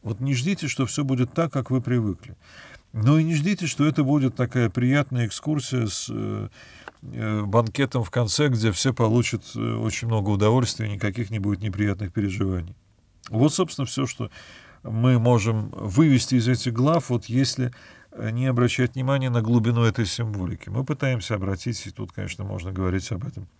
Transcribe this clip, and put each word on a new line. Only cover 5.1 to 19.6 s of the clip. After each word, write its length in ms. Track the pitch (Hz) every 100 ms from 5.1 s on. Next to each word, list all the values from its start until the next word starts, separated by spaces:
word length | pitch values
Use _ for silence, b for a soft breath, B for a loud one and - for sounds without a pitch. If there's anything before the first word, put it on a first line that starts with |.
| 123 113
экскурсия 600 | - - 151 - 127 110
с, 220 | - -
э, 380 | 113 104 104 104 B B B B B
э, 400 | - 120 110 107
банкетом 580 | 104 113 113 - 135 127
в 80 | 107
конце, 380 | - 113 - 147
где 240 | 120 113
все 200 | 98 135
получат, 500 | - 113 117 117 120 -
э, 200 | 113 113 113
очень 320 | 113 - 117
много 220 | 113 101
удовольствия, 580 | 101 104 123 120 - 107
никаких 420 | 104 104 101 104
не 80 | 110
будет 220 | 101 98
неприятных 500 | 107 95 104 98 101
переживаний. 600 | - 101 95 98 92 85 - _ _ _ _ -
Вот, 260 | 110 147
собственно, 320 | - 175 - 127
всё, 200 | - 135
что 240 | - 113 B B B B B
мы 360 | - 110 123 123
можем 520 | 117 120 104 110 107
вывести 640 | - 107 95 156 131 -
из 140 | 127 113
этих 240 | 120 123
глав, 380 | 113 135 160 -
вот 160 | 120 -
если, 460 | 120 135 - 127 B B B B
э, 180 | - 113
не 160 | 117 131
обращать 480 | 123 123 - 123
внимания 360 | 131 131 139 131
на 100 | 123
глубину 440 | 110 120